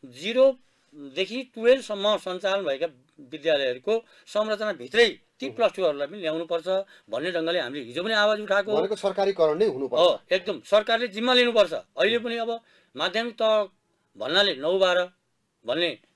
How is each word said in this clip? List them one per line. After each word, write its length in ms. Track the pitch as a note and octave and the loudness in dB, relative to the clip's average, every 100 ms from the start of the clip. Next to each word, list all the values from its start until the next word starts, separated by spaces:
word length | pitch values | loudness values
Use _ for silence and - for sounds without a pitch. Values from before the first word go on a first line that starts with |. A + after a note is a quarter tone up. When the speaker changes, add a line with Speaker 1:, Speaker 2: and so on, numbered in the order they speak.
| C3+ | -20
Speaker 1:
जिरोदेखि 1400 | B2 F3+ A#3+ C4+ B3+ _ _ _ D3+ C#3+ C3+ F#3+ A#3 | -12 -4 4 4 4 _ _ _ -18 -12 -6 -6 -6
टुवेल्भसम्म 720 | C4 - A3+ C4 - G3+ G3+ G#3 | -10 -2 4 4 2 -4 0 0
सञ्चालन 480 | - F#3 G3 G3 F3 | -2 -4 -2 -2 -2
भएका 220 | C3+ E3 B2+ _ _ | -4 -4 -8 _ _
विद्यालयहरूको 880 | C3+ D3+ D3+ D3 C3+ B2+ G3 A3 - _ - | -18 -6 0 0 0 -4 -2 -2 -4 _ -8
संरचनाभित्रै 920 | G#3 G#3+ G#3 G#3+ E3+ B2 G#3+ A#3 - _ _ | -4 -2 -2 -4 -6 -2 4 4 2 _ _
ती 80 | C4+ | -12
Speaker 2:
उम्। 80 | A#2+ | 0
Speaker 1:
प्लस 160 | A3 | 0
टूहरूलाई 360 | - F3+ C#3+ C#3+ | 2 0 0 -6
पनि 120 | G3+ | -6
ल्याउनुपर्छ 680 | E3+ D#3+ E3+ E3+ E3 F#3+ G3 - _ | -4 -4 -4 -4 -2 -4 -4 -16 _
भन्ने 220 | A2 E3 | -6 -4
ढङ्गले 280 | E3+ D#3+ F3 | -2 -2 -2
हामीले 260 | B2+ C#3+ A#2+ | -4 -8 -8
हिजो 180 | B2 | -8
पनि 100 | F#3+ | -2
आवाज 280 | A3 G#3 G#3+ | 2 2 0
उठाएको 300 | G#3 G3 G3+ | 0 -2 0
हो। 60 | G#3 | 0
Speaker 2:
भनेको 180 | F#3 G#3 | 0 -2
सरकारीकरण 600 | G3+ F#3 G3 G3 D#3+ D3+ | -2 0 -2 2 2 4
नै 80 | G#3+ | 0
हुनुपर्छ। 360 | C3 C3+ D3+ | 0 -2 4
Speaker 1:
हो, 180 | F3 - _ | 4 2 _
एकदम 300 | F#3 F#3+ D#3+ | -2 -2 -8
सरकारले 460 | - G#3 G#3+ A#3 A#3+ | 2 2 2 -2 -2
जिम्मा 260 | G3 A#3+ | -4 2
लिनुपर्छ। 400 | B3 A#3+ A3+ F#3 | 4 4 4 2
अहिले 440 | D3 - - F#3+ A#3 | 2 -10 0 2 2
Speaker 2:
उम्। 80 | A#3 | -2
Speaker 1:
पनि 120 | A#3 | -6
अब 240 | A3+ A#3 _ _ _ B2+ | -6 -6 _ _ _ -6
माध्यमिक 380 | E3+ G3+ A#3 | -4 -2 -4
तह 360 | A3 A3 G#3+ G3 _ _ _ _ G2 | -2 2 2 0 _ _ _ _ -10
भन्नाले 380 | A#2 F3 G3+ C3+ | -2 2 2 0
नौ 240 | D3 F#3+ | 0 2
बाह्र 300 | F#3 F3+ F3+ _ _ _ _ _ A2+ | 4 2 -2 _ _ _ _ _ -6
भन्ने 340 | C#3 E3+ B2 _ | -2 -2 -4 _